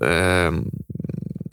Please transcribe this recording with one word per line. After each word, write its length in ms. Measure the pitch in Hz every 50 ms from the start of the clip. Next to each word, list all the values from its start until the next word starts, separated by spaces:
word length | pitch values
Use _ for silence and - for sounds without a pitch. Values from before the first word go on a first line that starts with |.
е, 520 | 55 64 87 82 92 92 90 90 87 80 85 80 - - - - - - - - - - - - - - - - - -